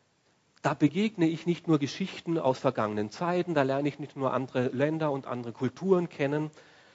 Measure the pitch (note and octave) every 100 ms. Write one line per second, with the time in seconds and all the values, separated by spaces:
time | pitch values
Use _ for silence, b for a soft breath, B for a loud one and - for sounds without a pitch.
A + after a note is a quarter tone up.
0 | b _ _ _ _ _ D3 D3 D3 D3+
1 | G#3+ G#3+ E3 E3 - E3+ - D#3 C3+ -
2 | F#3+ - - E3 C3 C3 C#3 B2+ G#2+ G#2+
3 | G#2+ - E3+ F3+ E3+ D3+ C3+ C3+ D3 -
4 | C#3+ - C3+ B2 C3 C3 B2+ C3 D3 D#3+
5 | D#3 C#3 - B2 A#2+ - B2+ - F#3 F#3
6 | E3+ - C#3 D3 D#3 B B B B